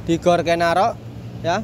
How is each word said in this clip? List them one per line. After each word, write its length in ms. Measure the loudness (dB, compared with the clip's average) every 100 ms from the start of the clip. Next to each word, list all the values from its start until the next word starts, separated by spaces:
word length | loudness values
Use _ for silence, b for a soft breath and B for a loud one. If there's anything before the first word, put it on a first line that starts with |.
di 160 | 0 0
Gor 240 | 4 2
Kenaro. 560 | 2 2 2 2 2 -2 -12 -14 -14 -8
Ya, 240 | -4 -4